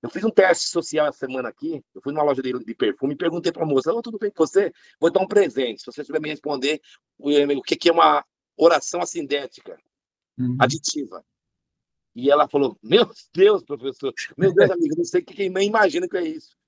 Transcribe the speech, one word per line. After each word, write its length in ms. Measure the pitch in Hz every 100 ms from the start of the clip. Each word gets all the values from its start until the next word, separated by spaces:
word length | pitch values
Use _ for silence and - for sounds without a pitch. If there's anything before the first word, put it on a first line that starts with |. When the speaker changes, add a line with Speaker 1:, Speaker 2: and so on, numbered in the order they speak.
Speaker 1:
Eu 80 | -
fiz 140 | 285
um 60 | 214
teste 380 | - 185 170 -
social 400 | 175 - 151 151
essa 100 | -
semana 300 | 131 131 123
aqui, 340 | - 156 156 _
eu 60 | -
fui 120 | 139
numa 120 | 151
loja 160 | 147 131
de, 120 | 135
de 220 | 120 110
perfume 400 | 113 113 95 135
e 20 | 139
perguntei 340 | 170 170 165
pra 160 | 165 160
moça, 260 | 135 151
"Ô, 80 | 226
tudo 180 | 233 220
bem 120 | 208
com 160 | - 156
você? 260 | 190 196 - _ _
Vou 100 | 170
dar 100 | 175
um 60 | 190
presente, 540 | 208 180 120 127 107
se 60 | -
você 180 | 120
souber 180 | 143 151
me 60 | 151
responder 520 | 151 147 143 135 151 _ _ _ _
o, 120 | 143
o 320 | 147 143 143
que, 140 | - -
que 120 | 170
é 40 |
uma 320 | 165 160 147 - _ _ _
oração 460 | 165 160 - 175
assindética, 760 | 170 170 143 143 139 - - 117 _ _ _ _ _ -
Speaker 2:
Uhum. 180 | 123 123
Speaker 1:
aditiva." 640 | 127 - - 151 135 87 _ _ _ _ _ _ _ _ _
E 160 | - 131
ela 180 | 143 143
falou, 280 | 147 135 101
"Meu 280 | 110 185 233 - -
Deus, 300 | 160 196 202
professor, 480 | - 143 131 127 139 - - -
meu 160 | 185
Deus, 160 | 175 185
Speaker 2:
<laughs> 0 |
Speaker 1:
amigo, 240 | 185 160 156
não 80 |
sei 160 | 170 180
o 40 |
que, 100 | 175
que 140 | - 190
nem 180 | 185 202
imagina 400 | 220 202 151 180
o 20 |
que 80 | 185
é 60 | 165
isso." 280 | 160 _ _